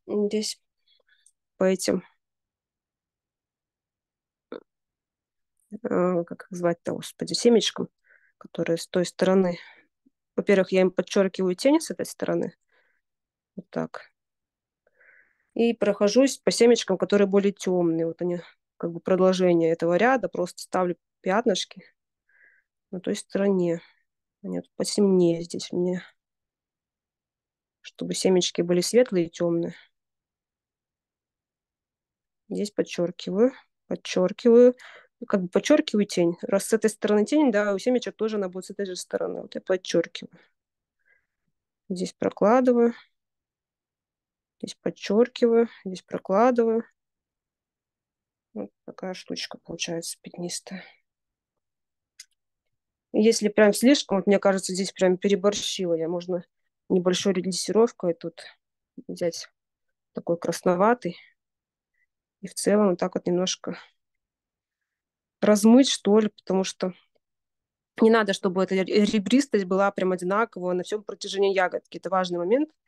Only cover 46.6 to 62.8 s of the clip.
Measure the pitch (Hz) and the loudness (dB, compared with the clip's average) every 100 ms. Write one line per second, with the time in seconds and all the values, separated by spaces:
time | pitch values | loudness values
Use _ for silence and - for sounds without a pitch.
46.6 | 226 226 - _ _ _ _ _ _ _ | 0 0 -4 _ _ _ _ _ _ _
47.6 | _ _ _ _ _ _ _ _ _ 214 | _ _ _ _ _ _ _ _ _ -14
48.6 | 202 _ - - 185 185 - 175 - - | -14 _ -20 -14 -12 -12 -12 -10 -12 -14
49.6 | - 165 - 165 - - - - 175 - | -14 -10 -8 -8 -10 -14 -16 -12 -10 -10
50.6 | - 190 - _ _ _ _ _ _ _ | -12 -16 -16 _ _ _ _ _ _ _
51.6 | _ _ _ _ _ - - _ _ _ | _ _ _ _ _ -20 -20 _ _ _
52.6 | _ _ _ _ _ - 220 220 208 - | _ _ _ _ _ 2 2 4 0 4
53.6 | 208 202 240 285 - 196 185 196 196 190 | 4 6 4 4 2 -2 2 2 2 0
54.6 | - 185 190 - 185 185 202 196 202 202 | -2 -6 -6 0 0 2 0 0 0 -2
55.6 | - - 180 165 160 175 180 180 - _ | -4 -4 -2 -2 -4 -6 -6 -8 -8 _
56.6 | _ _ - 190 180 185 202 185 175 175 | _ _ -2 2 4 2 0 0 -2 -4
57.6 | - 202 233 - 180 165 170 - - - | 0 4 2 2 -4 -4 -8 -14 -20 -20
58.6 | _ _ _ - - 180 175 - - _ | _ _ _ -20 -12 -6 -6 -6 -14 _
59.6 | _ _ _ _ _ - - 170 - 170 | _ _ _ _ _ -10 -4 -4 -4 -2
60.6 | 185 175 208 247 - - - _ _ _ | 0 2 2 0 -4 -12 -20 _ _ _
61.6 | _ _ _ _ _ _ _ _ 190 - | _ _ _ _ _ _ _ _ -16 -6
62.6 | - 208 | 0 2